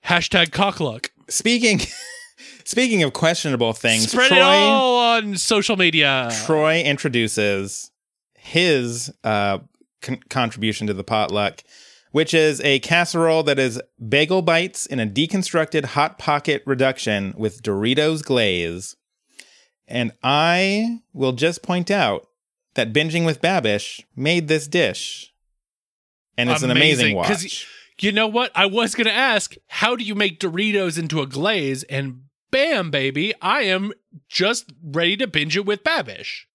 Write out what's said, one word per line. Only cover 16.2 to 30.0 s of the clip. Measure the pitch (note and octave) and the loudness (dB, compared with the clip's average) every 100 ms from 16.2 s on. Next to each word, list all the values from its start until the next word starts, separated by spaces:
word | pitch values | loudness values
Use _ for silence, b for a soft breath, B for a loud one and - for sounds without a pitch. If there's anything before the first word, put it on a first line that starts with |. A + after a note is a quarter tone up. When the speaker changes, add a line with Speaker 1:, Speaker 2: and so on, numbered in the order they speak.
| - D3 D#3+ C#3+ | -2 -2 0 -4
Speaker 2:
reduction | - B2+ C3+ C3 - G2+ G2 - | -2 2 2 0 -2 -2 -2 -4
with | G#2+ - | -6 -4
Doritos | G#2+ G2 A2 C3+ D3+ D#3+ | -4 0 2 2 2 0
glaze. | D3 B2+ G#2 F2+ E2+ F2 - - _ _ _ B B B B B _ | 0 2 2 2 -2 -6 -12 -18 _ _ _ B B B B B _
And | A#2+ A#2 - | -4 -4 -2
I | B2+ C#3+ E3 F3 F#3+ G#3 A3+ A#3 _ | 0 2 2 2 2 0 -2 -6 _
will | - C3 | -2 -2
just | B2 D#3+ E3+ | 0 -2 -2
point | - F3+ F3 | -2 -2 0
out | G3 B2+ G2 _ _ _ _ _ | 2 2 0 _ _ _ _ _
that | - A2+ | -4 0
Binging | A2 D#3 E3+ | 0 0 0
with | E3 D3 | 0 0
Babish | E3+ F#3+ A2+ G#2 - - _ | 0 2 0 -2 -4 -14 _
made | - C#3 F3 D3+ | -4 0 0 2
this | D#3 D3 | -2 0
dish. | F3 B2 - - - - _ _ _ _ _ _ _ _ _ _ - | 0 0 -2 -10 -12 -18 _ _ _ _ _ _ _ _ _ _ -4
And | A#2+ | 0
it's | B2 | 0
an | B2+ | 0
amazing | B2 D3+ C3+ A#2 F#2+ | 2 2 4 2 2
Speaker 1:
Amazing, | |
'cause | E2+ G2 | 0 -2
Speaker 2:
watch. | G2 - B B B - | -6 -10 B B B -4
Speaker 1:
you | G3 | -2
know | G#3 A3 | 0 0
what? | A3+ B3 | 0 -2
I | - G3 | 0 0
was | G#3+ A3 | 2 -2
gonna | - A3 | 0 0
ask, | G#3+ C4 G#3+ - - _ | 2 2 0 -2 -14 _
how | - A3 | -2 -2
do | B3 | -2